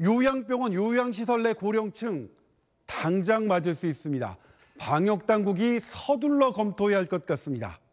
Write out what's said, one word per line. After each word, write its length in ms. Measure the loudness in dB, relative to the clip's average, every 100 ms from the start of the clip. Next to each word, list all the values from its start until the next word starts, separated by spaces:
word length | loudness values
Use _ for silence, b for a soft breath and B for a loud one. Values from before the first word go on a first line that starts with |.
요양병원, 720 | 2 4 4 0 -2 -2 0
요양시설 680 | 0 2 2 0 -2 0 2
내 100 | 2
고령층 760 | 0 0 -2 -2 -6 -6 -6 -8 _ _ _ _ _ -12
당장 600 | -4 0 0 2 0 2
맞을 280 | 0 0 -2
수 100 | -4
있습니다. 520 | -4 -4 -4 -4 -10 b b b -14
방역 500 | -2 2 2 0 2
당국이 520 | 2 2 2 2 0
서둘러 720 | -4 -10 -2 0 2 4 2
검토해야 460 | 2 -2 0 2 2
할 80 | 0
것 200 | -4 -2
같습니다. 540 | -4 -2 -6 -6 -12 _